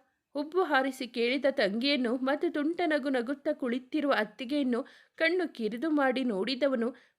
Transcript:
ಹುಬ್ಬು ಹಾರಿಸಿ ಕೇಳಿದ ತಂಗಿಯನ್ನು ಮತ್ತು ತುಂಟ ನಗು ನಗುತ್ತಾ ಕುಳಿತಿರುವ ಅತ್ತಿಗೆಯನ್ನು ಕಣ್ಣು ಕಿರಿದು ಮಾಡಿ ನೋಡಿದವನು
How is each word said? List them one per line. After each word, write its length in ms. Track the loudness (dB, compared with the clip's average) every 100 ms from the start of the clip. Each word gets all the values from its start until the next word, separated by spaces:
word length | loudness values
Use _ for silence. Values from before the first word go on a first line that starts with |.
| _ _ _
ಹುಬ್ಬು 280 | -8 -2 0
ಹಾರಿಸಿ 440 | 2 2 2 -2 -6
ಕೇಳಿದ 400 | -2 0 2 0
ತಂಗಿಯನ್ನು 600 | 2 0 2 2 2 0 0
ಮತ್ತು 300 | 0 0 0
ತುಂಟ 280 | 0 -2 0 0
ನಗು 220 | 0 0
ನಗುತ್ತಾ 440 | -2 -2 -4 -4
ಕುಳಿತಿರುವ 600 | -2 -2 -4 -4 -2 2
ಅತ್ತಿಗೆಯನ್ನು 680 | 2 0 -6 -4 -2 0 0 -4 -12 _ -2
ಕಣ್ಣು 260 | 0 0 -2
ಕಿರಿದು 400 | -4 -6 -2 0
ಮಾಡಿ 320 | 2 2 2
ನೋಡಿದವನು 640 | 0 0 -2 0 2 2 0 -4 _